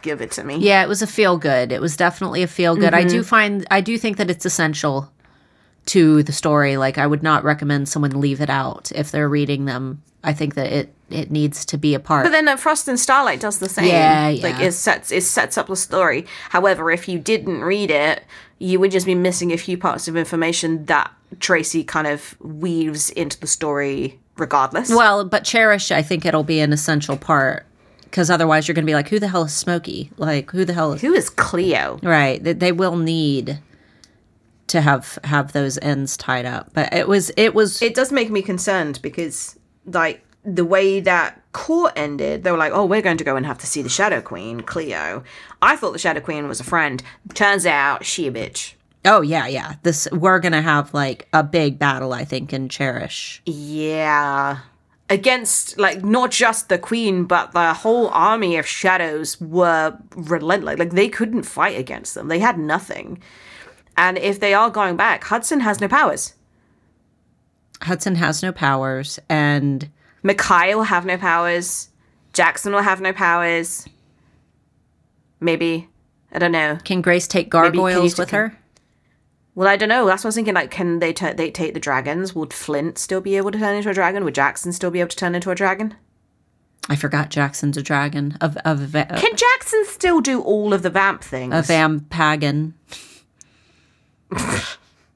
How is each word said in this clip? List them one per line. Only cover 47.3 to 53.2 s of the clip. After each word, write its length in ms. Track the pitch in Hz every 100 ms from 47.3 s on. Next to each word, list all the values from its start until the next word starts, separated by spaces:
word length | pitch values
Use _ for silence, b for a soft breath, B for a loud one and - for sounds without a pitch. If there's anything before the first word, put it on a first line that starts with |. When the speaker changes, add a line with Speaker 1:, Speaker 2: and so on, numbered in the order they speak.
| -
Speaker 1:
Turns 320 | 202 196 175
out 360 | 147 139 131 -
she 200 | - 143
a 40 |
bitch. 420 | 117 104 - - - _ _ 190
Speaker 2:
Oh, 160 | 208
yeah, 260 | 147 160 123
yeah. 280 | 131 156 151
This, 260 | 170 156 -
we're 280 | 175 190 185
gonna 220 | 175 156
have, 320 | 160 147 143
like, 340 | 143 135 - -
a 100 | 156
big 380 | 151 170 147 139
battle, 320 | 143 131 131
I 120 | 123 143
think, 260 | 131 135
in 140 | 135 131
Cherish. 720 | - 135 120 - -